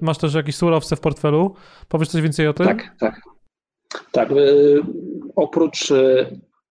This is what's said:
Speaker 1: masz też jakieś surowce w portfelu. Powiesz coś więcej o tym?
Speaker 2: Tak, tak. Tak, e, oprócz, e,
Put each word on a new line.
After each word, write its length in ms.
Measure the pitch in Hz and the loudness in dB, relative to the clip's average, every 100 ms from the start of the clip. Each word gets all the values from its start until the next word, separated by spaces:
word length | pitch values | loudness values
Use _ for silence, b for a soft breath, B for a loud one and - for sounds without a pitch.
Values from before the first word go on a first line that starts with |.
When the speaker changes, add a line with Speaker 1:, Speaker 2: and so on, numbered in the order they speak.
Speaker 1:
masz 160 | 160 151 | -6 -2
też 160 | 160 | -2
jakieś 220 | 156 147 - | -2 -4 -2
surowce 400 | 170 160 - 151 | 0 0 -2 -4
w 40 | |
portfelu. 560 | 151 135 151 151 190 b b b - | -4 -2 0 0 0 b b b -6
Powiesz 200 | 156 156 | -4 -2
coś 140 | 165 | 0
więcej 260 | 156 147 151 | -2 0 -2
o 60 | |
tym? 120 | 147 180 | 2 0
Speaker 2:
Tak, 300 | 214 - - | 0 -8 -6
tak. 220 | - - - _ _ _ _ _ _ - - | -6 -6 -20 _ _ _ _ _ _ -18 -6
Tak, 200 | 127 113 | -2 0
e, 40 | 139 139 143 147 147 - - - - - - | 2 4 6 6 4 0 -10 -12 -14 -8 -4
oprócz, 560 | 151 165 160 - - | -2 0 -2 -2 0
e, 380 | 135 131 131 - - _ _ _ | 2 4 2 0 -10 _ _ _